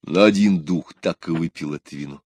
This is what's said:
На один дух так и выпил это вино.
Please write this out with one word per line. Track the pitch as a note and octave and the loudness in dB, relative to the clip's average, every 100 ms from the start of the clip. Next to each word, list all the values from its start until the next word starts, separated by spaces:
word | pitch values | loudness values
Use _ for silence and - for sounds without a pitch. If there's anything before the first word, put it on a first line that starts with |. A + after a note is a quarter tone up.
На | - E2 | -2 4
один | G#2+ G2+ G#2 F#2 | 4 6 2 2
дух | D2+ F2 - | 0 -4 -4
так | - F#2 E2+ - | -8 -6 -6 -6
и | |
выпил | E2 E2 - D2 | -4 -4 -6 -10
это | D2 - | -10 -12
вино. | C#2+ C#2+ C#2+ _ | -14 -14 -14 _